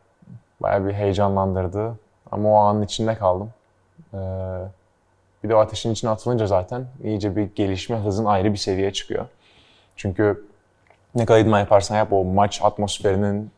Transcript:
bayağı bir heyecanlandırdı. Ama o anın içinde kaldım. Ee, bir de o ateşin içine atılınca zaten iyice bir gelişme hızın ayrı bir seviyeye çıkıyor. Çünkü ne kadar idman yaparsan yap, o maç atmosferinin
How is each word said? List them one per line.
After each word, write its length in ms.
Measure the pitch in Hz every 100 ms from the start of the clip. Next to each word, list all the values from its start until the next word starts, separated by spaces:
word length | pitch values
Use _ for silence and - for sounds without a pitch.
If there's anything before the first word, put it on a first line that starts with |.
| _ _ - 120 _ _
bayağı 260 | - 98 98
bir 60 |
heyecanlandırdı. 1040 | 101 101 95 101 98 95 92 92 101 110 117 _ _ -
Ama 180 | 101 107
o 60 | 107
anın 260 | 104 107
içinde 340 | 104 - 110 113
kaldım. 340 | 98 92 107 - _ _ _ _ _
Ee, 40 | 98 95 95 95 92 95 - _ _ _ _ _ _
bir 60 | 107
de 60 | 110
o 20 |
ateşin 340 | 107 - 117
içine 180 | 110 117
atılınca 380 | 110 120 120 104
zaten 380 | 95 92 123 127 -
iyice 320 | 104 107 104 95
bir 200 | 98 -
gelişme 420 | 98 95 - 117
hızın 280 | 104 98 107
ayrı 280 | 101 101
bir 40 | 104
seviyeye 360 | - 95 98
çıkıyor. 320 | - - - - _ _ _ _ _ _ -
Çünkü 500 | 101 90 104 98 - _ _ _ _ _ _ 120
ne 100 | 113
kadar 140 | 113
idman 200 | 110 104
yaparsan 360 | 101 101 98 107
yap, 180 | 104
o 100 | 98
maç 380 | 92 98 101 -
atmosferinin 880 | 104 - 104 - 104 95 104 101 107